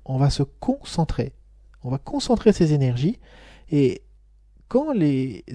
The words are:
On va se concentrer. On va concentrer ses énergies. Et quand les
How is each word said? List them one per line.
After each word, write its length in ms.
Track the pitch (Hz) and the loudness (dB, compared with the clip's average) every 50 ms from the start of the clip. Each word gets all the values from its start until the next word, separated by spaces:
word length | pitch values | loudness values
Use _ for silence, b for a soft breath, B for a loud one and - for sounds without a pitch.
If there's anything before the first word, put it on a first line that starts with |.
| - | -10
On 120 | - 135 | -6 -2
va 120 | 131 143 139 | 0 0 0
se 140 | - - 139 | 2 0 -4
concentrer. 920 | - - - - - 269 277 - - - 170 160 - - - - 135 - - - - - - - - - - - | -4 -6 -4 -4 -2 -2 -2 -6 -6 -2 -2 -2 -2 -2 -4 -4 -6 -8 -16 -20 -20 -20 -20 -20 -20 -20 -14 -8
On 60 | 123 | -6
va 80 | 131 | -6
concentrer 560 | 135 - - - 277 - - 240 208 - 220 190 | -6 -6 -6 -6 -4 0 0 0 2 4 2 4
ses 200 | - 175 151 151 | 4 2 2 4
énergies. 460 | 143 135 127 123 120 143 190 254 b b b b b b b b b b - | 2 2 0 0 0 -2 -2 -2 b b b b b b b b b b -2
Et 320 | 151 143 139 127 - - - _ _ _ _ _ _ _ _ _ _ - - | 0 2 2 2 0 -2 -10 _ _ _ _ _ _ _ _ _ _ -20 -10
quand 260 | _ - 254 302 311 269 | _ -2 0 0 0 0
les 500 | 202 156 147 135 131 131 135 101 - - - | 0 2 2 2 0 -2 -4 -8 -12 -14 -14